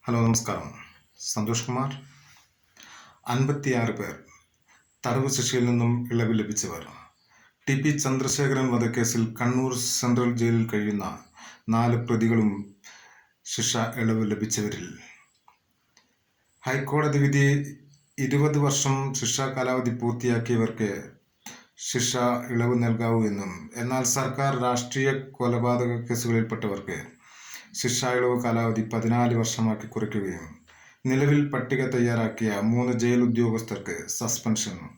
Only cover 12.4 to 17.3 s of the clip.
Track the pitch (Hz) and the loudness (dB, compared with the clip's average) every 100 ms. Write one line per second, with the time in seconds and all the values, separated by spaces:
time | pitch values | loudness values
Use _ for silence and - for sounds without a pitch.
12.4 | 107 98 - - - - - - _ _ | 2 0 -10 -18 -20 -20 -20 -20 _ _
13.4 | - - 110 120 113 123 113 110 104 104 | -10 -4 -2 0 -2 -2 0 2 0 -2
14.4 | 110 - 104 139 170 - - - _ _ | -2 -2 -2 -4 -10 -14 -20 -20 _ _
15.4 | _ _ _ _ _ _ _ _ _ _ | _ _ _ _ _ _ _ _ _ _
16.4 | _ _ 135 135 139 147 151 139 139 | _ _ -4 -2 0 0 2 4 4